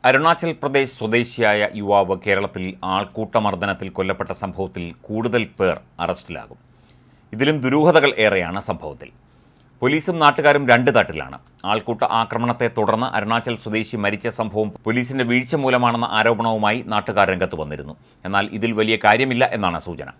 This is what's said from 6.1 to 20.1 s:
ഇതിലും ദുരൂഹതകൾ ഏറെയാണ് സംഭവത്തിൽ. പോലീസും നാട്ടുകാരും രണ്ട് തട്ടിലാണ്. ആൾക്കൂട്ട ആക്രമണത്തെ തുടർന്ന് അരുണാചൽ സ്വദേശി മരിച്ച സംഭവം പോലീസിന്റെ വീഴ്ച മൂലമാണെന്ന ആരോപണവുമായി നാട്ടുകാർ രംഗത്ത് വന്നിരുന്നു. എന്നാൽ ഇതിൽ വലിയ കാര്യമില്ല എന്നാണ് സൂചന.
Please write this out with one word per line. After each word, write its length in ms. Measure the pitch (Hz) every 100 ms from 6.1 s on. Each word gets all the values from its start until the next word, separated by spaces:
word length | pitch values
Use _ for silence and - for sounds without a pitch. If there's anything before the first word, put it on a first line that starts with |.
| 87 - 76 55 - _ _ _ _ _ _ _
ഇതിലും 240 | 110 139 151
ദുരൂഹതകൾ 480 | 127 143 151 160 143 - 110
ഏറെയാണ് 360 | 95 85 95 104
സംഭവത്തിൽ. 400 | 87 78 69 71 _ _ _ _ _ _ _
പോലീസും 360 | 127 156 151 170
നാട്ടുകാരും 400 | 147 147 147 143 131
രണ്ട് 200 | 120 123 117
തട്ടിലാണ്. 400 | - 78 65 69 - _ 95
ആൾക്കൂട്ട 320 | 107 - 113 - 110
ആക്രമണത്തെ 480 | 113 113 120 117 117 -
തുടർന്ന് 320 | 107 110 127 107
അരുണാചൽ 400 | 104 117 123 113 113
സ്വദേശി 320 | 107 110 113 101
മരിച്ച 220 | 101 117 -
സംഭവം 320 | 110 101 107 - 110
പോലീസിന്റെ 420 | 120 123 131 120
വീഴ്ച 240 | 123 123 156 131
മൂലമാണെന്ന 440 | 123 120 117 120 107
ആരോപണവുമായി 640 | 110 110 113 110 104 117 95
നാട്ടുകാർ 340 | 107 - 101 95
രംഗത്ത് 260 | 92 92 80
വന്നിരുന്നു. 320 | 73 73 71 - _ _ 92
എന്നാൽ 180 | 98 104 104
ഇതിൽ 140 | 113 110
വലിയ 160 | 110 110 107
കാര്യമില്ല 400 | 110 135 123 139 110
എന്നാണ് 240 | 92 82 90
സൂചന. 200 | 76 67